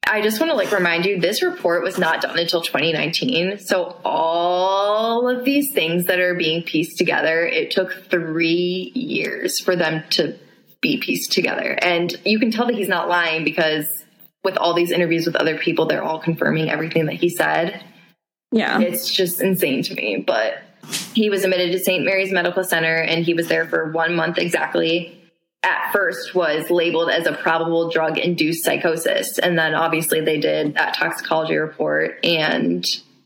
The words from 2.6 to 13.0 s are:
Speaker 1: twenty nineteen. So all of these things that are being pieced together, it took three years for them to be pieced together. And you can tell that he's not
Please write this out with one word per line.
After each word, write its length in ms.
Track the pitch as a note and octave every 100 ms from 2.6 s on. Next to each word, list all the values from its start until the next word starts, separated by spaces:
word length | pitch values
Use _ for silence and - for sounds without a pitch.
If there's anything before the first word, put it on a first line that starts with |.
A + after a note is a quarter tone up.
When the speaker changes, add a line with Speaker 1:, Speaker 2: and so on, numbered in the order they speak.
Speaker 1:
twenty 300 | E3+ - D#3+
nineteen. 680 | D#3 D3+ E3 D#3+ D#3+ F3+ G3+
So 400 | - F#3+ F3 -
all 1300 | - D3+ E3 E3+ F3 F3+ F#3 G3 G3+ G#3 A3+ A#3 B3
of 160 | B3 A#3+
these 260 | C#4+ C#4+
things 320 | - E3 E3+ F3
that 140 | F3+
are 140 | F3+
being 300 | F3 D#3+ E3
pieced 340 | E3 D#3 E3 -
together, 480 | E3+ D3 D#3 E3 E3+
it 240 | D#3+ -
took 360 | - F#3 - -
three 800 | F3+ E3 D#3+ E3 E3+ F3+ F#3 F#3 -
years 640 | D3+ - - - - -
for 160 | - F3+
them 280 | D#3+ D#3+ -
to 220 | - D3 - - _ _ _
be 160 | D#3+ C#3+
pieced 360 | - C3 -
together. 440 | - E3+ - - -
And 320 | F3+ E3+ F3 - -
you 140 | G#3+
can 100 | A#3
tell 160 | A3 A#3+
that 100 | A3
he's 140 | F#3
not 200 | F3+